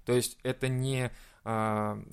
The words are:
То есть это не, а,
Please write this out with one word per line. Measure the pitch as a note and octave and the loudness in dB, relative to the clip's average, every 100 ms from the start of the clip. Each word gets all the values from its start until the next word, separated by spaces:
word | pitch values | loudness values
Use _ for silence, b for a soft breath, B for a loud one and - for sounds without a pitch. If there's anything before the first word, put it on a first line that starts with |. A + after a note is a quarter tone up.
То | - | 2
есть | B2 A#2 - | 4 4 -2
это | B2+ B2+ C3 | -4 -2 0
не, | C3 C3 C3 B2 b b b | 0 0 0 -2 b b b
а, | - A2 A2 G#2+ G#2 G#2 G2 | -4 0 2 0 0 -4 -10